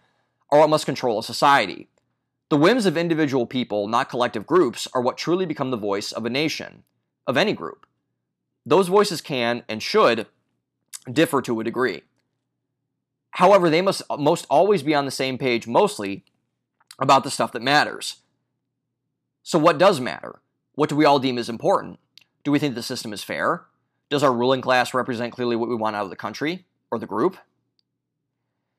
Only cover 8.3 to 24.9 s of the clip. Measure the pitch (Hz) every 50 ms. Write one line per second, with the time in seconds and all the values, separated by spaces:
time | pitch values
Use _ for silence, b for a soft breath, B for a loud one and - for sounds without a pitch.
8.3 | _ _ _ _ _ _ _ 120 139 175 196 175 185 208 202 208 175 143 - -
9.3 | 156 127 120 117 120 120 - - 110 107 - - - 214 208 135 117 113 104 -
10.3 | _ _ _ _ _ _ _ _ _ _ _ _ - - _ - 123 131 165 160
11.3 | - 135 113 - 120 110 110 117 104 117 127 120 87 76 - _ _ _ _ _
12.3 | _ _ _ _ _ _ _ _ _ _ _ _ _ _ _ _ _ _ _ _
13.3 | - - - 185 208 196 175 170 151 165 190 196 165 - - - 113 143 147 147
14.3 | 170 160 - - 139 147 180 202 208 180 127 147 156 143 139 135 127 - 139 131
15.3 | 131 117 139 131 120 113 104 113 120 160 208 196 - - 104 98 98 95 - _
16.3 | _ _ _ _ _ _ _ _ _ _ _ _ - - 131 135 139 135 - 143
17.3 | - - 120 110 - 123 110 131 143 151 127 98 - - - - - - _ _
18.3 | _ _ _ _ _ _ _ _ _ _ _ _ _ _ _ _ _ _ _ _
19.3 | _ _ _ - - 170 151 170 165 143 175 196 202 135 127 104 71 - - 57
20.3 | - - _ _ _ _ _ _ _ - 147 151 151 143 156 147 143 147 131 135
21.3 | 123 123 113 117 113 113 - 165 196 135 - 92 87 - _ _ _ _ _ _
22.3 | _ _ _ 143 143 143 151 147 120 117 113 - 127 117 - 113 104 95 - -
23.3 | 104 71 85 120 160 180 - _ _ _ _ _ _ _ _ _ 139 143 127 139
24.3 | 127 117 120 127 135 131 113 123 127 127 120 -